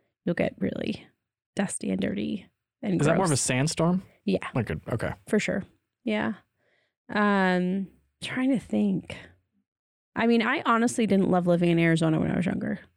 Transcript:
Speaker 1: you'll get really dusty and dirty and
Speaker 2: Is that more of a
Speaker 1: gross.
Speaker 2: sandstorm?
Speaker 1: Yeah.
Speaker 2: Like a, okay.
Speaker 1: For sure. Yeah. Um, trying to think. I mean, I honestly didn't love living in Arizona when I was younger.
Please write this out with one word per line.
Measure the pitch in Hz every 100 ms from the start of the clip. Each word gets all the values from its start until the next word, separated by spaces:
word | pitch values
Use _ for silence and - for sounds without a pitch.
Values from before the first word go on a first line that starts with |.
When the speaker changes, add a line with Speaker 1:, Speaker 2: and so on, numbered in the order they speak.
| _ _
Speaker 1:
you'll | -
get | 170 - -
really | - - - - - _ _ _ _
dusty | - 190 - -
and | 190
dirty | 196 202 214 208 - _ _ -
and | 226 170
Speaker 2:
Is | 147
that | 165
more |
of | 185
a |
Speaker 1:
gross. | 135
Speaker 2:
sandstorm? | - 127 156 - 165 185 - _
Speaker 1:
Yeah. | - 190 -
Speaker 2:
Like | - 107
a, | 78 -
okay. | 113 - - -
Speaker 1:
For | 214
sure. | - 135 - _ _ _
Yeah. | 233 214 226 196 _ _ _ _ _ _ -
Um, | 208 208 202 185 180 180 190 190 _ _ -
trying | - - 262
to | 262
think. | - 214 208 180 - - - _ _ _ _ _ _ _ _
I | - 233
mean, | 233
I | 226 294
honestly | - 226 240 - 214
didn't | 196 185
love | 180 175
living | 175 175
in | 170
Arizona | 165 160 160 160
when | -
I | -
was | 180
younger. | - - - -